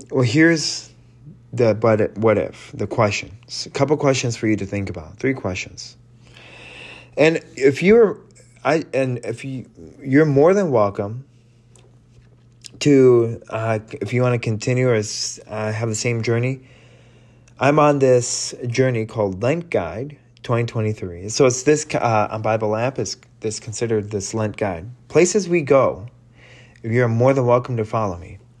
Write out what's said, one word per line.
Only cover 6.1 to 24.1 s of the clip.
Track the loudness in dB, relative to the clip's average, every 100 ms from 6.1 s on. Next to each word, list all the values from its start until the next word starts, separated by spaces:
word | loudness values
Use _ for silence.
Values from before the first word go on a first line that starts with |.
| _ _ -20 -20 -20 -20 -20 -20 -20 -10 2
And | 2 2 -8 0
if | 2 2
you're, | 4 6 6 2 -14 _ _ _ -2
I, | -2 -2
and | -4 -2 -4
if | -8 -10 -10
you, | -12 -14 -20 -20 -12
you're | 2 4 4
more | 6 4 4
than | 2
welcome | 2 0 -2 -8 -8 -14 _ _ _ _ _ _ _ _ _ _ _ _ _ -20 -2
to, | 4 6 8 6 2 -4 -10
uh, | -6 -2 -4 -6
if | -10 -4
you | 0
wanna | 0 0
continue | -2 -4 -2 0 2
or | 0
s-, | -2 -6 -8 -10 -12
uh, | -8 -6
have | -4 -4
the |
same | -4 -4 -2
journey, | -2 0 -2 -6 -12 _ _ _ _ _ _ _ _ -2
I'm | 2 4
on | 4 4
this | 4 4 2 -6 -8 -8 -6
journey | 0 0 0 -4
called | -2 -2 0
Lent | -2 -2 -2
Guide | -4 -4 -8 -12 -14 _ _
twenty | -4 -4 -2
twenty-three. | -4 -4 -4 -10 -10 -6
So | 2 2
it's | 2
this, | 2 0 0
uh, | -2 0 2 0
on | -2
Bible | -2 0 0 -2
app, | -2 -4
is | -8 -8 _ _
this | -8 -8
considered | -10 -6 -2 -2
this | -2